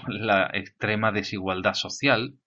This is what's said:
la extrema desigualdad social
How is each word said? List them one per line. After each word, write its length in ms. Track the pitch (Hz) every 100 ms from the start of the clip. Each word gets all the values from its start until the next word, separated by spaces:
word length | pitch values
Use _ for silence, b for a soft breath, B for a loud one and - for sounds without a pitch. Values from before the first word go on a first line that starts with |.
| -
la 440 | 101 110 98 92
extrema 580 | 98 95 - 107 107 110
desigualdad 600 | 104 101 104 95 92 95
social 640 | - - - 139 113 131 -